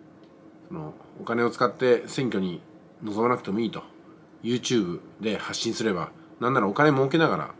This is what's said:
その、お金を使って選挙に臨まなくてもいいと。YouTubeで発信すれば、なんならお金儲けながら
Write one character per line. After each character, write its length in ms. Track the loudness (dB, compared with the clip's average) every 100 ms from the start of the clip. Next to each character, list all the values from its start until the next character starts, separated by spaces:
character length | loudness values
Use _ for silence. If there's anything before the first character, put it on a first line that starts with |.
| -20 -20 -20 -20 -20 -20 -16
そ 60 |
の、 200 | -12 -12 -14 -20 -12
お 40 |
金 180 | -4 0
を 80 | 0
使 140 | 2
っ 80 | 0
て 340 | 2 2 2 0
選 200 | -4 -2
挙 140 | 0
に 200 | -2 -4 -12 -20 -20 -14
臨 200 | -6 0
ま 60 | 2
な 80 | 0
く 60 |
て 80 | -2
も 100 | -2
い 60 | -2
い 40 |
と。 120 | -6 -14 -20 -20 -20 -20 -10
YouTube 580 | -2 -2 2 2 2 -4 -10 -6
で 160 | -4 -4
発 240 | -4 -4
信 140 | -4
す 80 | -2
れ 100 | -2
ば、 180 | -2 -4 -12 -18 -4
な 80 | 0
ん 60 |
な 60 | 2
ら 80 | 2
お 40 |
金 200 | 4 4
儲 160 | 4 2
け 100 | 4
な 100 | 2
が 80 | 0
ら 180 | -4 -10